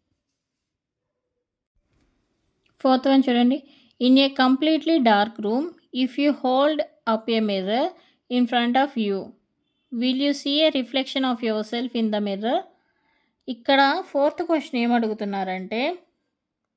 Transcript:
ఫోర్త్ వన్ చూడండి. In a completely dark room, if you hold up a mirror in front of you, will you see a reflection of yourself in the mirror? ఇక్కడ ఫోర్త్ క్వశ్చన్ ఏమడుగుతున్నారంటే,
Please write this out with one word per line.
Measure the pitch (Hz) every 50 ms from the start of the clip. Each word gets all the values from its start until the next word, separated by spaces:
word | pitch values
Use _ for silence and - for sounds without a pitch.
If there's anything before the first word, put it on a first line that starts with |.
| _ _ _ _ _ _ _ _ _ _ _ _ _ _ _ _ _ _ _ _ _ _ _ _ _ _ 494 494 _ _ _ _ _ _ _ _ _ _ _ _ _ _ _ _ _ _ _ _ _ _ _ _ _ _ _ -
ఫోర్త్ | - 262 262 254 262 269
వన్ | 269 269 262
చూడండి. | 262 240 240 247 247 269 302 - _ _ _ _ _ _ -
In | 247 254 262
a | 269 277 269
completely | 269 - 262 254 262 269 302 311 320 294 - 320 330 311
dark | 240 226 214 202 208 226 220 -
room, | 214 202 226 262 320 349 - _ _ _
if | - 247 262 247 - 294
you | 285 294
hold | 269 285 - 254 254 262 285 302 311 294 302 - _ _
up | - 226 220 220 220
a | 240 226 226
mirror | 220 208 196 190 185 196 220 254 311 370 370 _ _ _ _ _ _ -
in | 247 247 247
front | 233 254 240 240 240 240
of | 262 277 285 -
you, | 240 214 202 196 190 - - - _ _ _ _ _ _ _ _ _ _ _
will | 254 226 247 262 254 262
you | 285 285
see | 277 285 - 285 285 302
a | 320 311
reflection | - 262 240 - - 262 269 - - 269 269
of | 254 240 233
yourself | 247 220 214 214 214 - 240 233 254 240 -
in | 233 226 214
the | 214 208
mirror? | 208 202 196 196 214 233 294 370 381 - _ _ _ _ _ _ _ _ _ _ _ _ _ _ _ 254
ఇక్కడ | 240 233 - - 277 269 277 269 302 370 359
ఫోర్త్ | - - 277 285 302 294 -
క్వశ్చన్ | 349 339 330 294 - - - 233
ఏమడుగుతున్నారంటే, | 233 240 240 240 220 214 214 - 208 202 196 196 190 190 185 185 185 185 214 233 269 320 370 - _ _ _ _ _ _ _ _ _ _ _ _ _ _ _